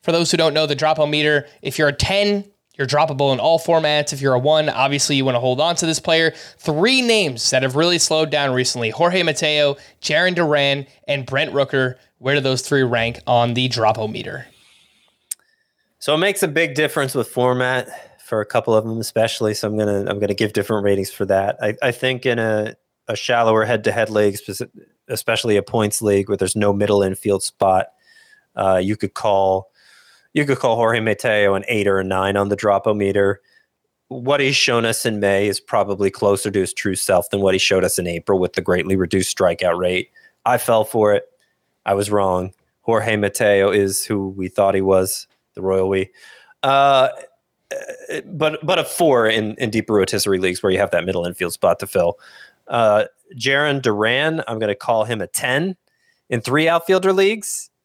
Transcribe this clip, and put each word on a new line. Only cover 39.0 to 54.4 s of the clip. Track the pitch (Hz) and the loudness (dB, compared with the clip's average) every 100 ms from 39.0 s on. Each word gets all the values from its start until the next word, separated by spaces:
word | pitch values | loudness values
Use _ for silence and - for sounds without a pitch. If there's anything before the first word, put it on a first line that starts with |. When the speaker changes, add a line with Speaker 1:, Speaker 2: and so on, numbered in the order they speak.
| 90 98 90 - | 0 0 -2 0
Speaker 2:
strikeout | 92 85 92 85 | 0 0 -2 0
rate. | 90 90 - _ _ _ 113 | 0 -2 -6 _ _ _ -2
I | 120 | -2
fell | - 113 | 2 0
for | 107 117 104 | 2 2 2
it. | 101 - _ _ _ _ _ | 2 -2 _ _ _ _ _
I | - | -4
was | 101 101 | -2 0
wrong. | 104 98 90 92 _ _ _ | 0 2 0 -4 _ _ _
Jorge | - 113 104 | -2 -2 0
Mateo | 107 101 - 110 101 98 | 0 -2 0 2 4 4
is | 101 98 95 | 2 0 -2
who | - 107 98 | -4 -4 -4
we | 95 92 | -6 -8
thought | - 98 | 0 2
he | 95 | 2
was, | 95 95 92 - - _ _ | 2 2 2 -4 -12 _ _
the | - | -8
royal | 92 95 95 | -2 0 0
we. | 98 95 _ - - _ _ | -2 -4 _ -20 -20 _ _
Uh, | 139 139 139 139 135 - - _ _ _ _ - - - - 156 | 0 4 4 4 2 0 -18 _ _ _ _ -12 -12 -16 -10 -12
but, | - 160 151 151 - | -10 -4 -4 -4 -2
but | 180 | -2
a | |
four | 147 - 170 127 110 | -2 0 4 4 4
in, | 110 107 | 2 -2
in | 110 120 | -4 -2
deeper | 113 104 | -2 0
rotisserie | 107 95 101 104 95 | 2 2 0 0 0
leagues | 92 90 | 0 -2
where | 104 | -2
you | 95 | 0
have | 98 | 0
that | 87 | 0
middle | 87 90 | -2 -4
infield | 87 87 87 | -4 -6 -8
spot | - 90 87 | -2 0 0
to | 98 | -2
fill. | 95 87 - - - - _ - | -2 -2 -4 -14 -20 -20 _ -6
Uh, | 120 110 104 104 _ _ 123 | 0 2 2 0 _ _ -8
Jarren | 123 139 147 139 | -2 0 0 0
Duran, | 127 104 110 123 156 160 | 0 0 2 2 0 -2